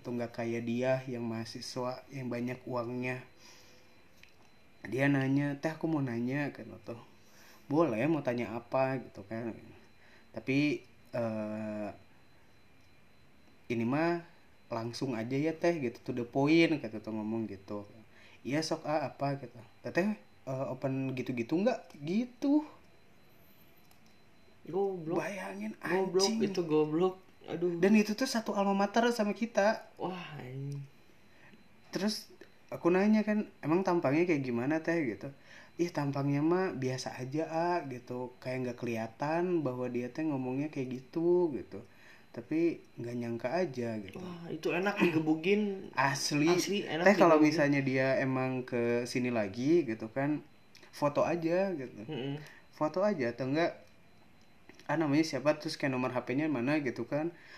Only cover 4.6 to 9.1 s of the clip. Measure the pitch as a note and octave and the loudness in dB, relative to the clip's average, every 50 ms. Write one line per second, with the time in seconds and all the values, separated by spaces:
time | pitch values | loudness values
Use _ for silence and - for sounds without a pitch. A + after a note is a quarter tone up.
4.6 | - - - - - G2+ A2+ C3 C#3 C#3+ C#3+ C3+ C3 C3 C#3 C#3+ C#3+ C#3+ C#3+ C#3 | -20 -20 -20 -16 -10 -4 0 2 4 4 4 4 2 2 2 2 0 0 -2 -2
5.6 | - D#3+ D#3+ D#3+ - D#3+ D#3+ D3 C3+ B2 A#2 A#2 A#2+ B2+ C3+ D3 C#3+ C3 - - | -4 -4 -4 -2 -2 0 0 0 0 0 -2 -2 -2 -2 -2 -2 -4 -4 -6 -10
6.6 | A2 A2 G2+ G2+ - A2 A#2 A#2 - - - - - - - - - - - - | -14 -16 -16 -16 -14 -14 -14 -14 -16 -20 -20 -20 -20 -20 -20 -20 -20 -20 -20 -16
7.6 | - - C#3 D#3 E3+ C#3 A2 A2 C3+ D#3 E3 C#3+ C#3 B2+ A#2+ A#2+ A#2 G2 A2+ A#2 | -6 0 2 4 4 4 4 2 2 2 2 2 0 0 0 0 -2 -4 -4 -8
8.6 | - - - C3 C3+ C3 C3+ B2+ A2 - | -6 -2 0 0 2 2 0 -4 -6 -10